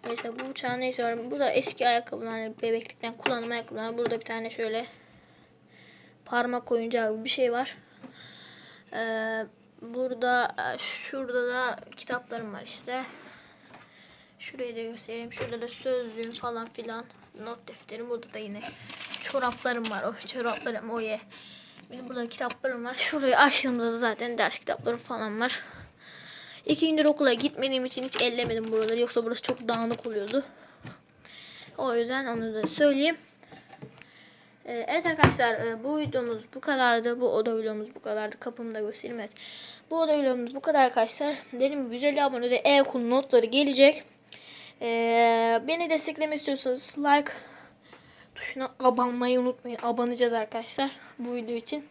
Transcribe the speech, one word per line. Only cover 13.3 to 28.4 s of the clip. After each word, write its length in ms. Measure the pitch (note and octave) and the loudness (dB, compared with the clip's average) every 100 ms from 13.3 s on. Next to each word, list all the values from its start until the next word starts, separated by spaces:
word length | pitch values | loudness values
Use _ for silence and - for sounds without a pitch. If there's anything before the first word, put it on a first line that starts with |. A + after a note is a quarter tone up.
| - - - - - - - - - - _ | -20 -20 -20 -20 -20 -20 -20 -20 -20 -20 _
Şurayı 360 | - C4 B3 A3+ | -16 -8 -8 -6
da 60 | |
göstereyim. 520 | A3+ A#3 - A#3 A#3 | -10 -10 -10 -10 -10
Şurada 280 | - B3 A#3 | -8 -8 -6
da 60 | A#3+ | -8
sözlüğüm 640 | - C4 B3+ A#3 A3 A3+ | -6 -2 -2 -2 -8 -8
falan 340 | A3+ A#3+ A#3 A3+ | -6 -6 -6 -8
filan. 400 | - A3+ A3+ A#3 - - - | -10 -10 -10 -12 -20 -20 -14
Not 280 | A3 A#3 - | -12 -12 -14
defterim. 420 | - - A3 A#3+ | -20 -14 -12 -6
Burada 240 | A#3 - | -8 -8
da 60 | G#3+ | -12
yine 220 | G#3+ G#3 - - - - - - | -10 -10 -12 -14 -16 -14 -8 -8
çoraplarım 680 | - C#4 B3 A#3+ C4 A#3+ A3+ | -4 0 0 0 -2 0 -2
var. 140 | G3+ | -2
Oh, 240 | G3 G3+ - | -4 -6 -8
çoraplarım, 640 | B3+ A#3 G#3+ A#3+ A3 A#3 | -4 -2 -2 -4 -6 -6
oh 100 | A#3 | -4
yeah. 180 | A3 G#3+ - - - - - - - | -4 -6 -8 -20 -20 -20 -20 -20 -18
Benim 180 | B3 B3 | -14 -8
burada 200 | B3 A#3 | -6 -6
kitaplarım 560 | - C4 - C4 B3 A#3+ | -4 -6 -4 -6 -4 -6
var. 100 | C4 | -4
Şurayı 420 | - D4+ C4+ G3 | -2 2 6 10
açtığımızda 540 | - - C4 B3 A#3 | 8 8 2 0 0
da 60 | A#3 | 2
zaten 400 | A#3+ G#3 A#3+ A#3 | 0 0 -4 0
ders 220 | G3 - | 0 0
kitapları 380 | - - - A#3 | -4 -2 -2 -2
falan 420 | - A#3 A3 G#3+ | -6 -6 -4 -2
var. 240 | B3 - - - - _ - - - - - - - | -2 -2 -10 -18 -20 _ -20 -20 -18 -18 -18 -10 -2
İki 220 | D4+ D#4+ | 2 4
gündür 160 | D#4 D4+ | 6 4
okula 280 | D4 C#4 | 6 4
gitmediğim 520 | A#3 C#4 - C4+ C4 B3+ | 4 0 -2 -2 0 -2
için 180 | B3+ | -6
hiç 180 | C4 - | -6 0
ellemedim 500 | A#3+ A#3+ | 0 0